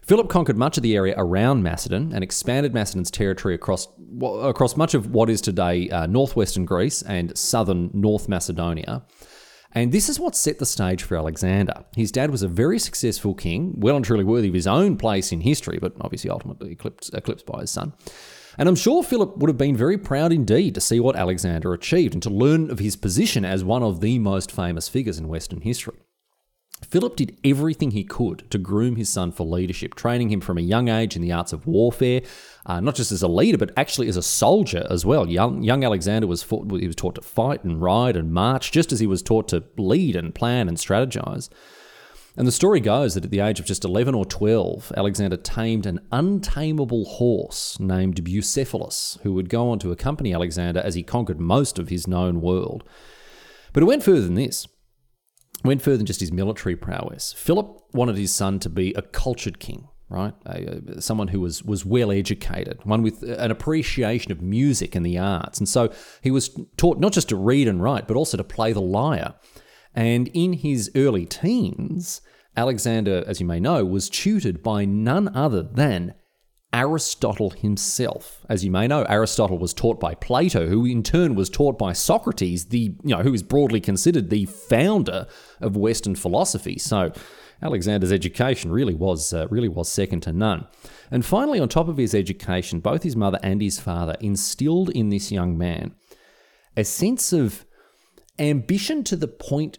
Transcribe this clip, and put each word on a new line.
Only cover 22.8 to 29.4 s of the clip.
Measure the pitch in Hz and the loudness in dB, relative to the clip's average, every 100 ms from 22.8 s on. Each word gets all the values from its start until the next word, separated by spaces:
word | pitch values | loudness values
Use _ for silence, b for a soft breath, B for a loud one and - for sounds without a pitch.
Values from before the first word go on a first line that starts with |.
| 101 - | -4 -2
position | 98 92 220 120 95 | 0 2 2 2 0
as | 95 | 0
one | 92 123 | 0 2
of | 113 85 | 0 0
the | 104 123 | 0 2
most | 104 95 - | 2 0 -4
famous | - 87 82 - | -4 -4 -4 -4
figures | 127 113 80 | -4 -2 -6
in | 80 | -6
Western | 82 - 80 | -8 -8 -8
history. | 92 120 - - _ _ _ _ _ _ _ - - | -4 -4 -8 -16 _ _ _ _ _ _ _ -20 -2
Philip | 175 240 - | 0 0 -2
did | 123 - | -4 0
everything | 139 139 156 156 143 | 2 2 0 0 -2
he | 104 | -2
could | 98 - 113 85 - | -4 -2 -2 -2 -4
to | 104 | -4
groom | 90 101 123 113 | 0 0 2 0
his | 101 | -2
son | 101 87 | -2 -4
for | - | -4